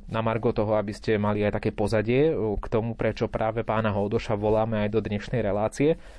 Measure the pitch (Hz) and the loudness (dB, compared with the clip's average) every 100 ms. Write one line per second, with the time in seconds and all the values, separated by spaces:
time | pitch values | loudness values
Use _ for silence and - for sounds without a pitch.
0 | - 113 113 113 117 113 107 107 104 101 | -4 -2 0 0 0 0 2 2 0 -4
1 | - 107 104 104 104 104 107 - 101 107 | 0 2 2 2 0 0 -2 0 0 2
2 | 107 127 160 120 107 101 - 113 113 113 | 2 4 4 2 0 -2 -2 -2 0 -2
3 | 117 107 110 - 110 113 107 110 107 101 | -2 0 -2 0 -2 -2 -2 0 0 0
4 | 101 113 - 104 107 110 113 110 104 107 | 0 0 -2 0 2 2 2 0 0 0
5 | 104 104 - 123 104 101 110 - 143 165 | 0 -4 -2 -2 0 0 -2 2 2 0
6 | - | -6